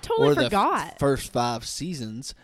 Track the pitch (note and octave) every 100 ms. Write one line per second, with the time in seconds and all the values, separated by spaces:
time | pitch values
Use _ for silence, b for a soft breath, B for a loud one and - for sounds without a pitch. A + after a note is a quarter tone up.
0 | - A4+ - - C4 G3 C4 D4+ - -
1 | C#3 C3 - B2+ A#2+ A2+ - - D#3 D#3
2 | A2 A2 C3+ B